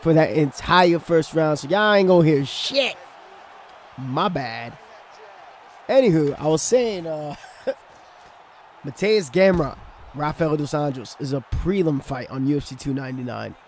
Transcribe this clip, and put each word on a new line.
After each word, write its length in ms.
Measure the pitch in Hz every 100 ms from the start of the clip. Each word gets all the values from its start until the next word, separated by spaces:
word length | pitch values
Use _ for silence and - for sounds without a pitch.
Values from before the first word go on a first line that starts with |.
for 120 | 165
that 180 | 160 147
entire 640 | 120 147 - - 175 180 170
first 340 | - 170 156
round, 280 | 156 156 151
so 80 | 139
y'all 260 | 185 214
ain't 140 | 208 185
gonna 180 | 180 160
hear 180 | 151
shit. 520 | 139 - - 269 247 - - - - - - - - - - -
My 300 | 131 135 196
bad. 460 | 165 123 113 117 - - - - - - - - - - - -
Anywho, 480 | 247 254 160 147 139
I 80 | 156
was 120 | 160
saying, 460 | - 247 233 196 165
uh, 300 | 156 151 165 - -
<laughs> 80 | - - - - - - - - - - - -
Mateus 460 | 143 - 196 214 156
Gamrot, 480 | 170 190 180 135 - - - - 135
Rafael 400 | 147 156 160 151
dos 160 | 147
Anjos 420 | 151 147 131 113 -
is 120 | 135
a 120 | 139 - -
prelim 400 | 165 196 165 143
fight 260 | - 131 120
on 200 | 131 135
U 80 | 147
F 80 |
C 100 | -
two 180 | 127 143
ninety-nine. 600 | 135 131 127 123 113 110 -